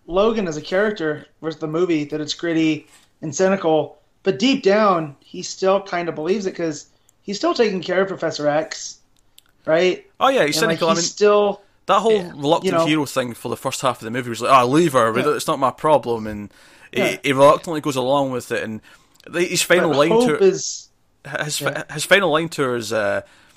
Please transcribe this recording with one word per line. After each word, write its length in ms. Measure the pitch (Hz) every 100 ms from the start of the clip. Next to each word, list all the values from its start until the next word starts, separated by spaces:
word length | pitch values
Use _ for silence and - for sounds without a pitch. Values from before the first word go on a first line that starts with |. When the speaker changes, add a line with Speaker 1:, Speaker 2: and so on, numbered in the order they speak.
| 175
Speaker 1:
Logan 400 | 180 220 220 180
as 80 | 151
a 60 |
character 640 | 151 185 214 214 156 147 - _
versus 180 | 160 156
the 80 | 156
movie, 380 | 160 180 156 147
that 160 | 151
it's 120 | 147
gritty 540 | - 170 160 160 151 - _ _ _
and 140 | 156 143
cynical, 640 | 190 190 165 156 147 - _ _
but 160 | 190 143
deep 240 | 254 233
down, 540 | 190 208 214 175 151 139
he 220 | _ 180
still 380 | 175 - 190 196
kind 260 | 196 175 170
of 80 | 151
believes 300 | 160 214 185
it, 80 | -
'cause 300 | 165 139 - _ _ _
he's 140 | - 196
still 160 | 330
taking 280 | 339 214 185
care 200 | 170 180
of 60 | 190
Professor 400 | 165 165 151 147
X, 520 | 151 160 - - - _ _ _ _ _ _ -
right? 400 | 165 180 165 - -
Speaker 2:
Oh, 80 | 262
yeah, 160 | 262 151
he's 120 | 151
Speaker 1:
And, 100 | 170
like, 100 | 165
Speaker 2:
cynical. 80 | 165
I 40 |
Speaker 1:
he's 60 | 165
Speaker 2:
mean, 40 | 170
Speaker 1:
still 520 | - 208 208 208 196 _ _ -
Speaker 2:
that 140 | 196
whole 140 | 220
Speaker 3:
Yeah. 180 | 214 175
Speaker 2:
reluctant 320 | 147 143 165 185
Speaker 1:
you 60 |
know 140 | 170 165
Speaker 2:
hero 200 | 156 135
thing 280 | 131 123
for 160 | 113 123
the 80 | 113
first 240 | 135 -
half 160 | 131 117
of 60 | 110
the 60 |
movie 180 | 127 120
was 120 | 110
like, 100 | 120
"Ah, 120 | 131
leave 300 | 123 151 170
her, 180 | 131 113
we 80 | 117
Speaker 1:
Yeah. 60 | 143
Speaker 2:
don't, 100 | 127
it's 120 | -
not 120 | 143
my 120 | 131
problem," 560 | - 156 143 120 117 110
and 240 | 104 101 - - - -
he, 80 | -
Speaker 1:
Yeah. 180 | - 95
Speaker 2:
he 100 | 139
reluctantly 480 | 135 143 147 - 156
goes 140 | 147 131
along 360 | 127 143 135
with 200 | 123 -
it, 120 | 110
and 180 | 104 110 - - _ _ -
the, 140 | 160
his 180 | 180 175
final 280 | - 180 175
Speaker 1:
But 60 | 139
Speaker 2:
line 100 | 160
Speaker 1:
hope 160 | 226 247
Speaker 2:
to 100 | -
Speaker 1:
is 460 | 190 - - - - _ _ _ 143 147
Speaker 2:
his 160 | 151 143
fi-, 140 | 139
Speaker 1:
Yeah. 220 | 156 -
Speaker 2:
his 100 | 151 -
final 240 | 190 185
line 180 | 151 165
to 120 | 160
her 120 | 131 120
is, 160 | 107
uh, 280 | 110 101 98 - _ _